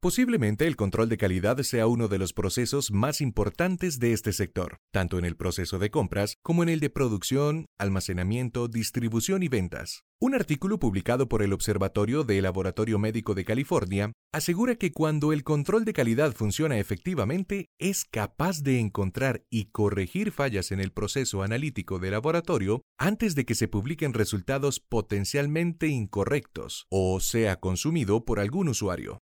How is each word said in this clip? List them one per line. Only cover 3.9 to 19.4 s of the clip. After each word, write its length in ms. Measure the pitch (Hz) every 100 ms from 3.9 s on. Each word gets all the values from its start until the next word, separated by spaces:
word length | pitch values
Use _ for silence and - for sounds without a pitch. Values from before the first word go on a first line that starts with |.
| 135
de 140 | 120
este 220 | 110 -
sector, 420 | 98 95 - 87 - _
tanto 260 | 101 90 90
en 60 |
el 100 | 87
proceso 440 | 82 92 87 87 95
de 120 | 104
compras 440 | 147 101 101 104 -
como 200 | - 170
en 60 | 170
el 100 | 165
de 120 | 147
producción, 760 | - 131 104 - 131 143 151 78 _
almacenamiento, 920 | 98 95 - 90 90 117 127 123 120
distribución 760 | 113 110 - 117 113 113 190
y 60 | 175
ventas. 540 | 123 90 - - - _ _
Un 140 | 240
artículo 440 | 269 208 151 190 214
publicado 480 | 123 98 90 123 131
por 160 | 107
el 120 | 101
Observatorio 680 | 98 - 95 95 - 104 139
de 200 | 135 98
Laboratorio 560 | 95 92 92 92 110 107
Médico 360 | 107 110 -
de 120 | 98 92
California 680 | 113 143 165 95 98 104 113 _
asegura 440 | 156 - 175 247
que 180 | 240 185
cuando 400 | - 156 156 147
el 100 | 156
control 440 | 139 151 139 214 220
de 80 |
calidad 400 | 214 120 113 151
funciona 440 | 117 110 98 156 120
efectivamente, 840 | 98 95 - 180 104 170 190 202 - _
es 260 | 175 196
capaz 580 | - - 101 _ 165 170
de 180 | 139 127
encontrar 640 | 110 - 98 104 135 120